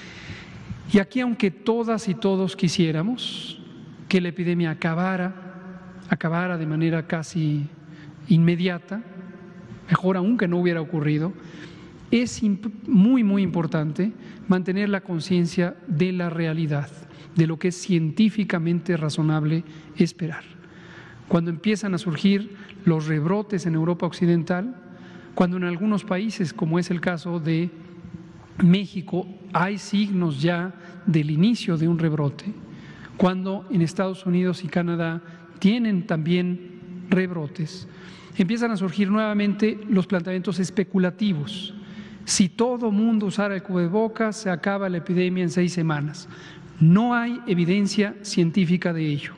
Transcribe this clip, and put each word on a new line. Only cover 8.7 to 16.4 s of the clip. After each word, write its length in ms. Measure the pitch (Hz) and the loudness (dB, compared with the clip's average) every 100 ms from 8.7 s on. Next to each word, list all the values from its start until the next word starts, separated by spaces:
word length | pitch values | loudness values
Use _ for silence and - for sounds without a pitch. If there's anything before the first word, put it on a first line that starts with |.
| 175 - 202 233 - - - - - - - - | -2 -8 -10 -10 -16 -16 -18 -20 -20 -18 -18 -2
mejor 300 | - 185 190 | 0 2 2
aún 220 | 180 240 | 2 2
que 80 | 185 | 2
no 100 | 175 | 2
hubiera 240 | 175 170 | 2 0
ocurrido, 520 | 156 165 147 151 165 - - - - - - - - | -2 0 2 2 0 -4 -14 -16 -16 -18 -20 -20 0
es 320 | 233 240 - | 0 0 0
imp-, 300 | 214 190 233 - - | 0 0 -4 -10 2
muy, 360 | 240 208 262 | 6 8 6
muy 200 | 214 196 | 4 4
importante 720 | 185 165 160 160 156 147 190 - - - - | 2 0 0 0 -2 0 -2 -2 -16 -18 0
mantener 400 | 185 185 190 208 | 2 2 0 0
la 140 | 196 | -2
conciencia 720 | 190 170 - 180 170 - 175 - - | -2 -6 0 2 2 0 -2 -2 -4
de 260 | 156 185 | 0 0
la 160 | 180 175 | 0 -2
realidad, 600 | 165 | -2